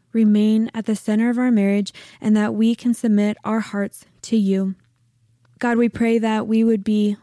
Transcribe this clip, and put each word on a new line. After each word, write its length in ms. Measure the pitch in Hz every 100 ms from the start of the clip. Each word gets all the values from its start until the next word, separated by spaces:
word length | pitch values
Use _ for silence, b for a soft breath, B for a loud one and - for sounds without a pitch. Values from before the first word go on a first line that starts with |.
| _
remain 580 | 226 214 208 214 220 226
at 100 | 226
the 100 | 214 214
center 340 | - 214 233
of 80 | 240
our 120 | 254
marriage 420 | 220 196 202 196 B B B
and 160 | - 214
that 180 | 214
we 200 | 214 226
can 180 | 233 240
submit 440 | 233 233 208 208 208
our 180 | - 220
hearts 440 | - 202 196 - - _
to 140 | - 226
you. 380 | 196 190 190 190 _ _ _ _ _ _ _ _
God, 180 | 240 233
we 100 | 233
pray 300 | - 233 233
that 280 | 220 220 208
we 160 | 220
would 220 | 226 220
be 320 | 208 208 208 202